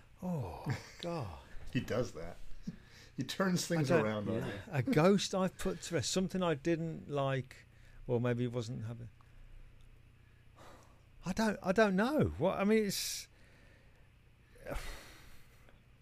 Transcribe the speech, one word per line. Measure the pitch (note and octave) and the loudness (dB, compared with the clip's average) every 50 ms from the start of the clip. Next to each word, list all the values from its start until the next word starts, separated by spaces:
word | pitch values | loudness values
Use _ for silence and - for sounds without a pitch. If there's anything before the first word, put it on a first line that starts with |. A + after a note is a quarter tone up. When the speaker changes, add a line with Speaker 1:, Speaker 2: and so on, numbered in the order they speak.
| - - - - F#3 | -20 -20 -16 -10 -6
Speaker 1:
Oh, | F3+ F3 D3 G#2+ E2 D#2 - - D3 G#2 - - - - - | -4 -2 -2 -4 -4 -8 -6 -4 -2 -4 -4 -4 -10 -12 -10
God. | - E3+ E3+ D#3 A#2 F#2 | -6 -6 -4 -4 -6 -6
Speaker 2:
<laughs> | D#2+ - - - - - - - - | -8 -12 -12 -10 -10 -8 -6 -2 -2
He | B2 | -2
does | - - G2+ B2 A#2+ - | -2 0 0 -2 -2 -2
that. | - D#2 E2 F2 - - - - - - - - - - - - - - - - - | -4 -8 -10 -10 -10 -8 -6 -6 -6 -6 -6 -10 -10 -10 -12 -20 -20 -20 -20 -10 -6
He | - C3+ | -6 -6
turns | - - - F#3+ F#3+ F3+ D#3+ - | -4 -2 0 0 2 2 0 0
things | - E3+ D#3+ C#3+ B2+ | 0 0 2 4 4
Speaker 1:
I | C3 | 4
don't, | A#2 G#2+ | 4 4
Speaker 2:
around | G#2+ G#2+ G#2+ G2+ G2 | 2 0 0 0 0
on | - | 0
Speaker 3:
Yeah. | - - | -2 -2
Speaker 2:
you. | - - - - - E3+ | -4 -6 -8 -8 -4 -2
Speaker 1:
a | C3 A2 | 0 2
ghost | C4+ B3+ D3+ D#3+ F#3+ G#3 F#3 - - - | 4 6 6 8 8 6 6 4 0 0
I've | F#3 F#3+ F3+ - | 0 0 0 -2
put | - - F#3+ F3 E3 - | -2 -4 -4 -4 -4 -4
to | - E3+ | -2 -2
rest, | D3 - - | 0 0 0
something | - F#3+ F#3+ - - F#3 F3+ | 0 0 0 0 0 0 2
I | E3+ D#3 | 2 2
didn't | C3+ - E3+ E3+ D#3 E3 D#3+ D#3 - - - | 2 2 0 0 2 0 -4 -6 -8 -8 -4
like, | C#3+ C#3+ C#3 C3+ C3+ C3 B2+ - - - - - - - - - - - - | -2 0 2 2 0 0 -2 -6 -12 -20 -20 -20 -20 -20 -20 -20 -18 -8 -2
or | B2+ B2 A#2 | 0 0 2
maybe | B2 B2 A#2+ A#2+ B2 | 2 2 2 2 0
wasn't | A#2+ A#2+ B2+ A2 A2+ B2+ B2+ G#2+ | -2 -2 -4 -4 -4 -6 -6 -6
having. | A2+ A#2+ A#2 A#2 - - - - - - - - - - - - - - - - - - - - - - - - - - - - - - - - - - - - - - - - - - - - | -8 -8 -10 -12 -14 -16 -18 -20 -20 -20 -20 -18 -18 -18 -18 -18 -18 -20 -20 -20 -20 -20 -20 -20 -20 -20 -20 -20 -20 -20 -20 -20 -20 -20 -20 -20 -20 -20 -20 -20 -20 -20 -20 -20 -20 -18 -10 -6
I | E3+ F#3+ | -4 0
don't, | - A3+ A3 F#3+ - - | 2 2 2 2 0 0
I | F3+ | 4
don't | F#3 A3+ A3 G3+ F#3 | 6 6 6 6 6
know. | F#3 A3 C4 D#4 C#4+ D#3+ - D#2 | 4 4 4 4 4 4 4 2
What, | G2 B2+ - - D2 | 2 0 2 2 2
I | G3 | 2
mean, | G#3 A3 A3 G#3+ | 4 4 4 2
it's | G3 - - - - - - - - - - - - - - - - - - - - - - - - - - - - - - - - - - - - - - - - - - - - - - - - - - - - - - - - - - - - - - | 2 -2 -2 -4 -4 -6 -8 -10 -14 -18 -20 -20 -20 -20 -20 -20 -20 -20 -20 -20 -20 -20 -20 -20 -20 -20 -20 -20 -20 -20 -20 -20 -20 -20 -14 -8 -6 -6 -6 -6 -8 -10 -12 -14 -16 -20 -20 -18 -18 -18 -18 -18 -20 -20 -20 -20 -20 -20 -20 -20 -20 2 8